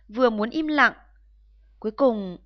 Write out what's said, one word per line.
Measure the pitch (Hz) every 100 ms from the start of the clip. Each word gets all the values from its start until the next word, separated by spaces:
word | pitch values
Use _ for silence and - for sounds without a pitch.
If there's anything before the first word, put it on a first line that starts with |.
| -
vừa | 214 254
muốn | 214 220
im | 311 311
lặng. | 294 240 - _ _ _ _ _ _ _ _
Cuối | 214
cùng, | 220 269 220 190 175